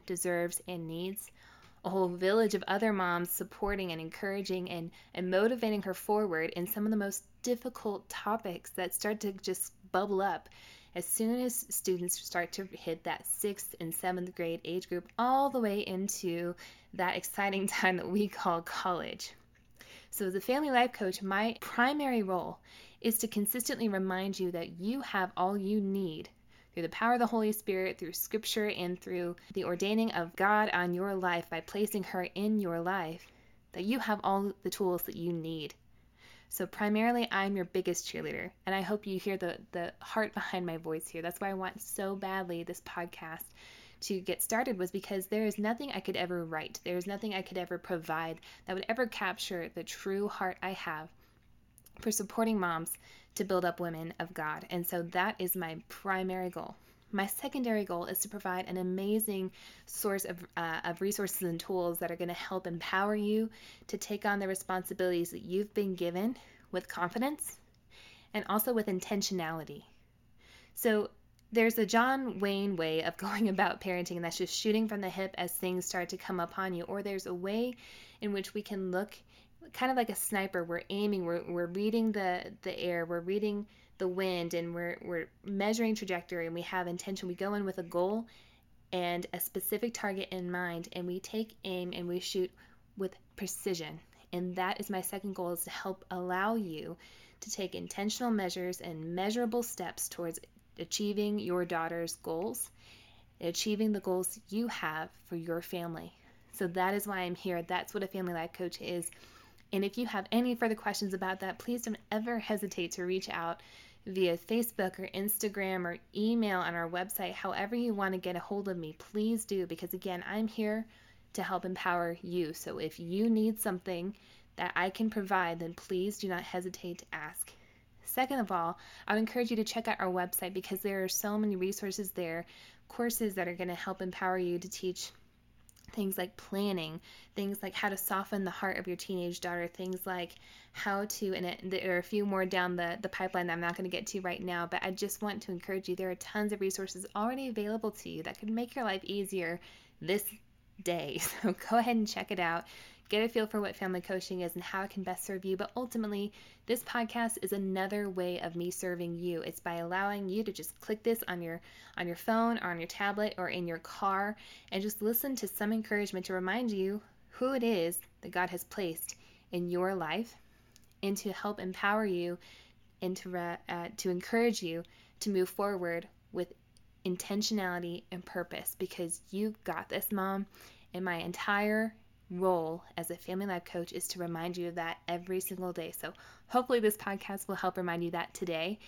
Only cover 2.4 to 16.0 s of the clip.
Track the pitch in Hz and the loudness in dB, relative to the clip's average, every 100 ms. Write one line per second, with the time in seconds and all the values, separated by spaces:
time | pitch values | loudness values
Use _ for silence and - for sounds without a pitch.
2.4 | 220 202 - 196 220 202 180 175 175 - | 6 4 2 4 4 4 4 2 2 -2
3.4 | 180 - 202 202 185 160 160 - 196 196 | -4 -2 0 0 0 -2 -6 -4 -2 -2
4.4 | 190 185 180 170 165 - - - 180 185 | 0 -2 -2 -4 -6 -10 -12 -4 4 6
5.4 | 220 247 226 214 196 185 - 214 214 160 | 6 4 2 2 0 -4 2 4 4 2
6.4 | 165 - 180 - 208 214 196 196 - - | 0 0 -2 0 2 2 2 -2 -8 -4
7.4 | 247 240 254 247 220 196 - - - 220 | 0 0 0 -4 -4 -4 -6 -6 0 0
8.4 | 202 175 - - 185 - 208 220 208 190 | -2 -8 -8 -4 -2 0 0 0 -2 -2
9.4 | - 185 - - - 185 208 190 196 165 | -2 -2 -4 -8 0 2 4 4 2 0
10.4 | - - - - - 180 - - 220 247 | -6 -20 -20 -20 -10 -6 -2 2 4 4
11.4 | 254 240 - - - 180 175 - - 180 | 2 0 -2 -2 2 2 2 -2 -2 -2
12.4 | 170 - 190 - - 165 175 156 - - | -2 -2 -8 -6 -4 -4 -2 -4 -4 -2
13.4 | 214 196 - - 165 165 185 180 180 - | 0 -2 -8 -6 -4 0 0 0 -2 -2
14.4 | 170 170 - 180 - 180 - - 240 262 | -2 -2 -2 -2 0 -4 -4 0 4 6
15.4 | 277 254 220 202 - 185 | 6 4 2 2 0 0